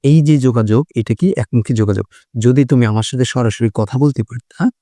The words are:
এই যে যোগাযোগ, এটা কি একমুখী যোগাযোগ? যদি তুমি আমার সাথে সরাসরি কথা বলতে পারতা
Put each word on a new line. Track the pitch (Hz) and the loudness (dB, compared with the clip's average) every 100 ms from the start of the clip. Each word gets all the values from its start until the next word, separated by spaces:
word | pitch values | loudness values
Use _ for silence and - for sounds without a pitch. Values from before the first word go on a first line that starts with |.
এই | 139 160 151 | 4 2 4
যে | 151 127 | 2 2
যোগাযোগ, | 117 107 113 151 - | 0 0 0 0 -6
এটা | 107 113 | -4 -2
কি | 185 - | -2 -2
একমুখী | 110 120 107 117 | -2 -4 -2 -2
যোগাযোগ? | 104 101 98 _ _ 117 | 0 -2 -6 _ _ -2
যদি | 113 131 131 | 2 2 2
তুমি | 127 113 | 2 2
আমার | 107 110 | 0 -4
সাথে | 127 123 | -4 -4
সরাসরি | 127 117 - 113 - | -2 -4 -2 -4 -2
কথা | 107 131 | -4 0
বলতে | 147 131 110 | 0 -2 -8
পারতা | 123 _ - 226 _ | -10 _ -4 -4 _